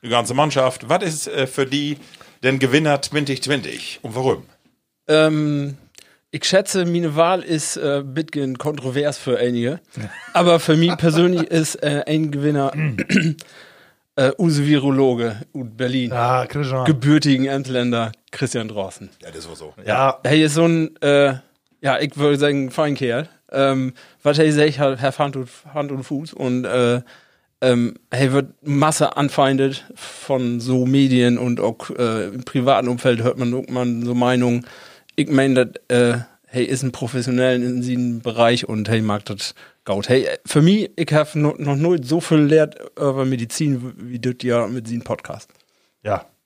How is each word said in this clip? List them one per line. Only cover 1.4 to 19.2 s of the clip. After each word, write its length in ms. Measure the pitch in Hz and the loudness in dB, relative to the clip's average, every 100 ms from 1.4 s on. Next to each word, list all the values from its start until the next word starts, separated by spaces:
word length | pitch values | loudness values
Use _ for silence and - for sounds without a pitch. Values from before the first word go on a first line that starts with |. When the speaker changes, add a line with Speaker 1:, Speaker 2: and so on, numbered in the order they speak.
| 131 | -4
Speaker 1:
für 180 | - 135 | -2 -2
die 320 | 143 143 143 - - - _ | -2 -4 -8 -12 -20 -20 _
denn 140 | 120 135 | -2 2
Gewinner 420 | 127 135 160 143 | 2 2 2 0
zwanzig 400 | - 147 139 131 | 0 -4 -2 -4
zwanzig 560 | 135 143 82 - - - | -4 -4 -4 -12 -12 -12
und 120 | - | -10
warum? 300 | 110 131 107 - _ _ _ _ _ - | -2 -2 -2 -6 _ _ _ _ _ 0
Speaker 2:
Ähm, 680 | 156 156 156 151 147 143 139 _ - _ _ _ | 4 4 2 0 -2 -4 -10 _ -20 _ _ _
ich 140 | - | -6
schätze, 420 | - 190 196 190 175 | 0 0 2 -2 0
meine 300 | 175 170 147 | 0 -2 2
Wahl 260 | 165 185 | 2 2
ist, 340 | - 160 147 - | -2 -4 -4 -4
äh, 260 | 147 143 | -2 -2
bisschen 520 | 139 131 156 147 139 127 | -4 -6 -6 -4 -4 -4
kontrovers 600 | 151 151 131 127 147 139 | -6 -4 -4 -2 -2 -2
für 200 | - 117 | -2 0
einige. 420 | 120 120 117 165 _ - | 0 0 -2 -4 _ -12
Speaker 3:
Ja. 60 | 104 - - | -12 -12 -4
Speaker 2:
Aber 260 | 180 175 170 | 2 4 4
für 180 | - 156 | 4 4
mich 200 | 170 165 | 4 2
persönlich 460 | 165 156 175 180 160 | 2 4 4 2 0
ist, 240 | 165 156 - | 0 0 -2
äh, 220 | 147 147 - | -2 -2 -2
ein 240 | 156 156 | -2 -2
Gewinner, 420 | 143 147 147 139 | -2 0 0 0
<clears throat> 1400 | 147 156 110 - 202 165 156 - - - - _ _ _ - | -2 -4 -4 0 0 0 -4 -12 -20 -20 -20 _ _ _ 0
äh, 140 | 131 - | 0 2
Use 260 | 170 147 143 | 0 2 2
Virologe 680 | 147 139 135 135 120 117 104 - | 2 4 4 4 2 -2 -4 -12
ut 240 | 147 123 110 | -12 -12 -6
Berlin. 360 | 127 131 123 | -4 -2 -2
Speaker 3:
Ah, 340 | 123 120 127 123 | -2 0 0 -2
Christian. 400 | 147 139 131 127 | -4 -4 -2 2
Speaker 2:
Gebürtigen 600 | 147 135 151 147 135 135 | 2 4 4 4 2 2
Emsländer 680 | 139 127 127 123 117 113 110 _ | -2 -4 -2 0 0 -4 -8 _
Christian 380 | - 127 123 110 | -6 -4 -4 -6
Drosten. 420 | 104 95 - 95 _ | -8 -8 -10 -20 _